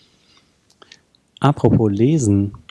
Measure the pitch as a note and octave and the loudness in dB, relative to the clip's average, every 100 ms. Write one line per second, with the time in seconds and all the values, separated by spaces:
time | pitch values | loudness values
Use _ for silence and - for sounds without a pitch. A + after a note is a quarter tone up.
0 | _ _ _ _ _ _ _ _ - - | _ _ _ _ _ _ _ _ -20 -20
1 | _ _ _ - C3+ D3 A#2+ A2 G#2+ G2 | _ _ _ -4 -2 0 0 2 0 0
2 | B2 D#3+ A2 G2+ G2+ - - | 0 0 0 0 -2 -6 -20